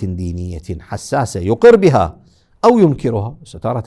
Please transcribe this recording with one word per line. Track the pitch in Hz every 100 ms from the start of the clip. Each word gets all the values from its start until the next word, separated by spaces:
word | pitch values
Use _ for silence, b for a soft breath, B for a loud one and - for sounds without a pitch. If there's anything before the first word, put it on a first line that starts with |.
دينية | 95 90 90 87 90 85 - 85
حساسة | - - - 139 123 95
يقر | 90 117 233 226
بها | 190 123 85 - b b b b
أو | 233 240
ينكرها، | 170 131 131 110 107 147
ستارة | - 113 113 120